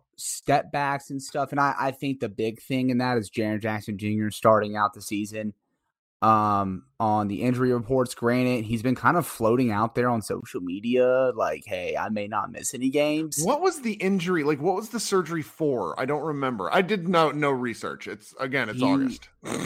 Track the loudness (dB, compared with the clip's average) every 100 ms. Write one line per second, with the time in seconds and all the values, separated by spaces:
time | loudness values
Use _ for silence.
0 | _ -14 -10 -6 0 0 0 -2 -2 -4
1 | -6 -10 -6 -4 -2 2 2 2 -4 -2
2 | -4 -2 -4 -2 -4 -4 -4 -2 0 0
3 | 0 0 -2 -2 -2 -2 -2 -4 -6 -4
4 | -2 0 -2 2 6 6 4 0 -2 -2
5 | -6 -6 -4 -6 -8 -8 _ _ _ _
6 | _ _ 4 6 6 4 2 -4 -8 -2
7 | 2 2 0 0 0 2 2 2 2 0
8 | 0 0 2 2 2 0 -2 -2 0 2
9 | 2 2 0 0 2 4 2 2 0 0
10 | 0 0 -2 -6 -8 -8 -6 -6 0 4
11 | 4 4 2 2 0 -2 -6 -6 -4 -4
12 | -2 -4 -4 -4 -4 -6 -8 -4 0 2
13 | 0 0 -2 -2 0 2 0 0 -4 -2
14 | 0 0 0 0 2 0 0 -2 -4 -6
15 | 0 0 0 -4 -6 -2 0 0 -2 -2
16 | -2 -2 -2 -2 -2 -2 0 2 2 0
17 | 2 4 4 2 0 0 -2 -4 -8 -8
18 | -10 -12 -12 -8 -4 -2 -2 0 2 2
19 | 0 -4 -14 _ -8 -6